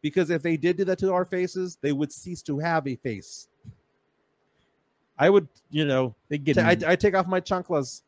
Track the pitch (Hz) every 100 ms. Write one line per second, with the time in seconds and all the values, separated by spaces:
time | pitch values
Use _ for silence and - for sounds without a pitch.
0 | 151 165 165 170 165 160 165 180 185 180
1 | 190 180 180 185 180 185 185 - 143 139
2 | 147 - 180 175 - 143 165 160 135 123
3 | 131 104 - - - _ - - _ _
4 | _ _ _ _ _ _ _ _ _ _
5 | _ - 156 202 151 _ _ 147 151 131
6 | 131 - _ 147 143 139 165 180 160 180
7 | 208 190 180 185 180 185 180 165 127 -